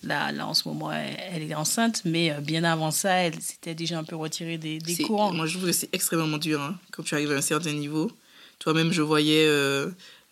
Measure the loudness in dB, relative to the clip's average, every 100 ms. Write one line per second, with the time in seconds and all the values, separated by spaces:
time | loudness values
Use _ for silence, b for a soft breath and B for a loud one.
0 | -4 -2 -2 -4 -2 -2 -2 -4 -4 -4
1 | -6 -8 -8 -6 -4 -2 0 2 2 0
2 | 0 2 2 0 -2 0 2 2 0 0
3 | 2 2 2 -2 -10 -10 -10 -6 -4 -4
4 | -6 -6 -6 -6 -6 -6 -6 -6 -4 -2
5 | 0 2 2 2 -2 0 0 0 -2 -2
6 | 0 0 0 -2 0 0 -2 -8 -12 -10
7 | -4 -2 0 0 2 0 0 -4 -2 -2
8 | -2 -4 B B B B 0 4 4 2
9 | 4 4 6 6 6 6 4 2 -2 -6
10 | B B B